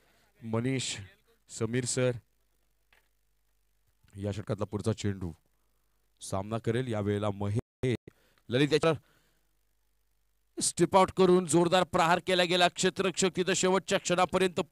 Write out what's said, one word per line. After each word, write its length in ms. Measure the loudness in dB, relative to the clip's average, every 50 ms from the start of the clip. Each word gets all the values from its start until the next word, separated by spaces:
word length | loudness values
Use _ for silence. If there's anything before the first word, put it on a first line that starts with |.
| _ _ _ _ _ _ _ _ -10
मनीष 520 | -6 -4 -2 -2 -2 -4 -4 -4 -6 -8 -10 -12 -16 -20 _ _ _ _ _ _ _
समीर 360 | -8 -6 -4 -2 -2 -2 -2
सर. 260 | -2 -2 0 0 0 -2 -4 -8 _ _ _ _ _ _ _ _ _ _ _ _ _ _ _ _ _ _ _ _ _ _ _ _ _ _ _ _ _ _ _ _ _ _ _ _ _ -14
या 160 | -8 -8 -6
षटकातला 340 | -6 -6 -6 -6 -6 -4 -4
पुढचा 280 | -6 -6 -4 -4 -4 -4
चेंडू 380 | -2 -4 -4 -4 -4 -8 -10 -12 -14 _ _ _ _ _ _ _ _ _ _ _ _ _ _ _ _
सामना 360 | -12 -8 -8 -6 -6 -6 -8 -6
करेल. 300 | -4 -2 -2 -2 -2 -4
यावेळेला 440 | -4 -2 -2 0 0 0 -2 -4
महेश 640 | -4 -4 -4 -4 -2 -4 -6 _ _ _ -4 -2 -2 -4 _ -12 -20 _ _ _ _ _ _ -6
ललित 240 | -2 0 0 0 0
याच्यावर 1900 | 2 2 2 0 0 -4 _ _ _ _ _ _ _ _ _ _ _ _ _ _ _ _ _ _ _ _ _ _ _ _ _ _ _ _ _ _ -6
स्टेप 360 | -4 -4 0 0 0 4 6 4
आउट 140 | 4 4
करून 340 | 4 2 4 4 4 4 2
जोरदार 380 | 2 2 2 4 4 4 2 2
प्रहार 360 | 2 0 0 2 2 2 2 2 0
केला 160 | 2 2 2
गेला. 240 | 2 2 2 2 2
क्षेत्ररक्षक 640 | 2 0 0 0 0 0 -2 -2 0 0 0 0 0
तिथं 180 | 0 -2 0 0
शेवटच्या 460 | 0 2 2 2 2 0 0 -2 -2
क्षणापर्यंत 600 | 0 0 0 2 2 2 2 2 0 2 0 -2 -6 -4